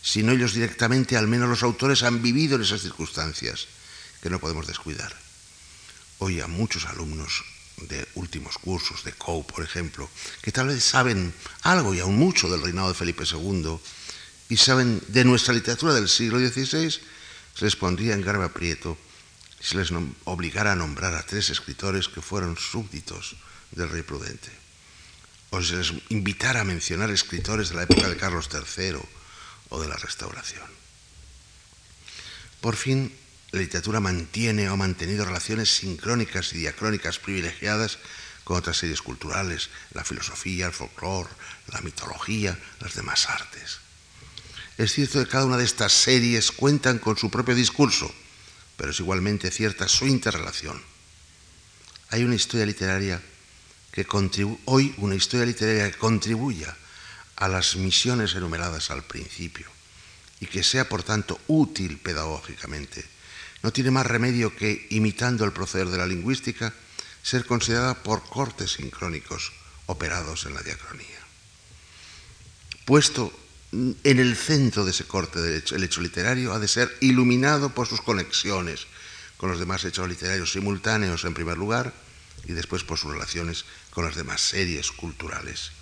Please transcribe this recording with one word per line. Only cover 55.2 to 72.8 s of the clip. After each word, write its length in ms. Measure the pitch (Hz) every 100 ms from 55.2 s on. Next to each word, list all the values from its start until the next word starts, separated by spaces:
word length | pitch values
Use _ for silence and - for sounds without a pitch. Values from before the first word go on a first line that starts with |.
| - 123 120
literaria 440 | 113 107 110 101
que 80 | -
contribuya 800 | 110 110 101 113 135 90 76 - - - - - - -
a 100 | 95
las 280 | 92 90 92
misiones 580 | 95 - 127 123 101
enumeradas 560 | 90 87 82 87 80 -
al 140 | 69
principio 640 | - - - - 85 - - - - - - - - -
y 60 | 95
que 180 | 95
sea, 240 | - 131 127
por 160 | 104
tanto, 360 | - 107 - - -
útil 520 | 156 143 - 90 69
pedagógicamente, 1080 | - 78 78 76 - - - 76 69 - - - - - - -
no 100 | 113
tiene 180 | - 131
más 160 | 131 123
remedio 480 | 117 123 120 110
que, 320 | - 107 - -
imitando 560 | 110 107 95 123 117 104
el 60 |
proceder 360 | 92 95 95 90
de 80 | 90
la 100 | 90
lingüística, 680 | 90 101 131 - - 113 - - - - -
ser 240 | - 127 -
considerada 560 | 120 117 117 127 123
por 200 | - 104 -
cortes 440 | - 131 - 92
sincrónicos 800 | - 67 - 92 78 - 78 - - - - -
operados 580 | - 80 87 76 78
en 80 | 71
la 80 | 71
diacronía. 600 | - 73 - - - - - - - - - - - - - - - - - - - -